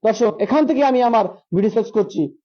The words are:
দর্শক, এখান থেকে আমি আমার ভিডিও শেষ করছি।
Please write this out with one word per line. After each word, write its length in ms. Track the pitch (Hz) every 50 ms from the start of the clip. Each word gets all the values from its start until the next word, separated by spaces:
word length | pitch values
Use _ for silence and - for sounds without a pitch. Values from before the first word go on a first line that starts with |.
| -
দর্শক, 320 | 220 220 226 240 214 160 -
এখান 260 | 196 202 247 302 302
থেকে 180 | 269 320 254 285
আমি 200 | 277 262 247 247
আমার 220 | 240 233 226 202 180 - - _ _ -
ভিডিও 140 | 175 202 214
শেষ 220 | 214 226 214 220
করছি। 460 | - 214 196 - - 156 156 139 - _ _